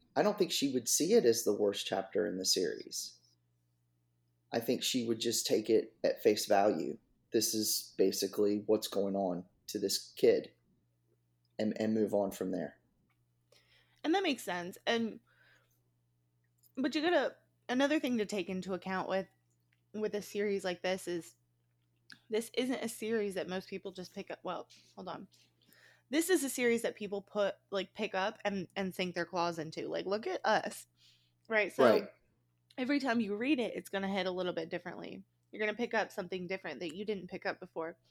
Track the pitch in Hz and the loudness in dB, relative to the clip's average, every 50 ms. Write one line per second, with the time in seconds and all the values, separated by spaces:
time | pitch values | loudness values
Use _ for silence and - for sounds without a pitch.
0 | _ _ _ 135 170 208 202 - 180 - - - 135 143 127 127 113 - - - | _ _ _ 2 2 2 4 2 0 0 2 0 0 0 0 -2 0 2 2 2
1 | 147 175 - - - 117 113 - - 104 104 - 104 101 98 - - - 101 98 | 4 6 6 6 8 6 4 4 2 0 2 2 2 0 0 -2 -4 -2 -2 -2
2 | 95 - - 98 92 92 90 92 95 - - 92 90 69 53 - - - - - | -2 -2 -2 0 0 0 -2 -2 0 2 2 2 2 0 -2 -6 -10 -10 -10 -10
3 | - - - _ _ _ _ _ _ _ _ _ _ _ _ _ _ _ _ _ | -10 -10 -14 _ _ _ _ _ _ _ _ _ _ _ _ _ _ _ _ _
4 | _ _ _ _ _ _ _ _ _ _ - 117 117 - 123 - - - - 127 | _ _ _ _ _ _ _ _ _ _ -4 -2 0 0 0 0 0 0 0 0
5 | 117 113 117 110 113 117 110 - - - 127 117 107 - 110 104 - - - _ | 0 0 0 0 0 0 0 0 0 2 2 2 4 4 4 4 4 0 -6 _
6 | - 73 - - - 113 104 - - - 104 98 101 107 - 78 - - - - | 0 0 0 4 4 4 4 4 2 2 4 4 6 4 2 2 -2 -4 -6 -8
7 | _ _ _ _ _ _ - 113 107 - - 110 107 - - - - - - - | _ _ _ _ _ _ 0 2 2 2 0 0 0 0 0 -2 -4 -8 2 4
8 | 95 95 95 - 98 98 - - 104 101 104 104 104 - 110 107 - - - 101 | 4 4 4 0 -2 -2 0 2 2 2 2 0 2 2 2 2 2 -2 -2 -2
9 | 101 98 95 98 98 92 87 87 90 - _ _ _ - - 104 98 98 - - | 0 0 0 0 0 0 -2 -4 -8 -12 _ _ _ -8 -4 -2 -2 -2 -2 -4
10 | - - - - - 120 98 71 - - - _ _ _ _ _ _ _ _ _ | -6 -8 -2 4 6 6 6 4 2 -4 -14 _ _ _ _ _ _ _ _ _
11 | _ _ _ _ _ _ _ _ _ _ _ - 107 107 - - 110 110 110 110 | _ _ _ _ _ _ _ _ _ _ _ -2 -2 -2 0 0 0 2 2 2
12 | 107 98 107 101 101 98 - - 98 92 92 90 82 - - _ _ _ _ _ | 2 2 2 2 0 0 -2 -4 -4 -4 -2 -4 -4 -6 -10 _ _ _ _ _
13 | _ _ _ _ _ _ _ _ _ _ _ _ _ _ _ _ _ _ _ _ | _ _ _ _ _ _ _ _ _ _ _ _ _ _ _ _ _ _ _ _
14 | - 302 339 392 392 330 269 226 - 196 180 175 175 180 - - - - 233 233 | 0 2 2 2 2 2 -2 -2 -4 -4 -4 -4 -4 -6 -10 -4 -2 0 0 2
15 | 233 214 - - - _ _ _ _ _ _ _ _ _ _ _ _ _ _ _ | 0 -2 -4 -10 -16 _ _ _ _ _ _ _ _ _ _ _ _ _ _ _
16 | _ _ _ _ _ _ _ _ _ _ _ _ _ _ _ 262 262 302 247 311 | _ _ _ _ _ _ _ _ _ _ _ _ _ _ _ -2 -2 0 0 0
17 | 285 359 359 294 247 185 - - _ _ _ _ _ - 247 254 277 277 302 320 | 2 4 4 4 2 0 -4 -8 _ _ _ _ _ -2 2 2 4 4 4 2
18 | 311 262 247 226 208 185 214 202 170 - 185 185 180 185 190 180 - 185 190 185 | 2 0 0 0 0 -2 -2 -4 -4 -2 -4 -6 -4 -4 -6 -6 -4 -4 -4 -4
19 | - - 185 190 190 - _ _ _ _ _ _ _ _ _ _ _ _ - 214 | -2 0 -2 -2 -2 -4 _ _ _ _ _ _ _ _ _ _ _ _ -8 -4
20 | 214 208 208 208 196 - - 202 202 214 196 196 190 185 180 - - 185 190 190 | -4 -4 -4 -4 -6 -6 -4 -2 0 0 0 0 -2 -2 -4 -2 0 -2 -2 -2
21 | - 175 175 170 - - - _ _ _ _ _ _ _ _ _ _ _ _ _ | -2 -4 -4 -4 -6 -8 -18 _ _ _ _ _ _ _ _ _ _ _ _ _
22 | _ _ - - _ _ 220 214 226 - - - 254 254 262 - - 226 - - | _ _ -20 -20 _ _ -4 -4 -4 -2 -2 -2 0 0 -2 -2 -4 -6 -6 -6
23 | 220 214 226 220 208 202 180 185 151 170 185 190 - - 196 190 - 196 185 190 | -4 -2 0 0 0 -2 -2 -4 -4 -4 -4 -6 -6 -6 -10 -10 -10 -10 -12 -12
24 | 175 - - 202 190 - 165 - - 185 170 185 - - - - _ _ _ 196 | -14 -12 -12 -14 -12 -10 -12 -10 -8 -8 -6 -6 -8 -12 -20 -20 _ _ _ -14
25 | 190 180 156 170 190 - _ _ _ _ _ _ _ _ - _ - - - _ | -10 -10 -10 -10 -12 -16 _ _ _ _ _ _ _ _ -20 _ -20 -20 -20 _
26 | _ _ 247 311 330 359 381 294 277 262 - 262 247 240 233 226 226 175 - - | _ _ 0 0 2 4 2 2 2 -2 -2 2 4 4 4 4 2 -2 -4 -4
27 | 208 190 202 202 196 - - 208 202 185 - - _ _ 196 196 185 - _ - | -6 -6 -6 -6 -6 -4 -2 0 0 0 0 -4 _ _ -4 -4 -4 -4 _ -6
28 | 220 - - 190 190 214 220 - - 208 202 196 170 - _ 196 196 185 170 - | -6 -2 -2 0 -2 -2 -2 -2 -4 -4 -2 -2 -6 -6 _ -4 -4 -4 -2 -2
29 | 185 180 165 180 170 - - 180 170 175 170 165 151 160 - 165 - 156 160 165 | -4 -2 -2 -4 -4 -2 -2 0 0 0 -2 -4 -6 -6 -6 -6 -6 -4 -4 -4
30 | 170 185 196 214 226 370 370 - - 208 214 - - 220 - - - - _ _ | -2 -2 -2 -2 -2 -4 -4 -2 2 2 2 2 0 -2 -8 -10 -16 -20 _ _
31 | _ - _ _ _ _ _ _ _ - 226 214 208 - - - 131 117 104 - | _ -20 _ _ _ _ _ _ _ 0 0 2 2 2 4 6 8 8 8 6
32 | 104 - - _ _ _ _ _ _ _ _ _ _ _ - - 254 240 285 285 | 4 0 -10 _ _ _ _ _ _ _ _ _ _ _ -6 -4 0 2 2 2
33 | 269 262 226 240 220 190 208 208 240 277 311 247 226 185 - 185 185 - - 196 | 2 2 2 2 2 0 -2 -2 0 0 2 2 0 -2 -4 -6 -8 -6 -4 -4
34 | 196 190 196 196 185 190 180 185 185 180 170 170 165 170 175 175 - 180 - 101 | -2 0 0 0 0 0 -2 -2 -2 -2 -2 -4 -6 -6 -6 -8 -8 -10 -12 -12
35 | - - 185 196 - _ _ _ _ _ - 202 214 214 214 226 240 226 - 220 | -12 -12 -14 -14 -16 _ _ _ _ _ -8 -4 -4 -4 -2 -2 -4 -2 0 0
36 | 185 - - - 185 170 190 185 180 170 185 190 - 175 147 123 180 160 147 190 | 0 -2 -4 -8 -6 -6 -6 -6 -4 -6 -6 -6 -6 -8 -8 -8 -8 -8 -8 -8
37 | 214 202 214 226 180 180 190 180 - 196 - - 190 - _ 175 160 165 180 - | -6 -6 -6 -6 -6 -8 -10 -6 -4 -6 -6 -6 -10 -12 _ -8 -8 -8 -10 -14
38 | _ _ | _ _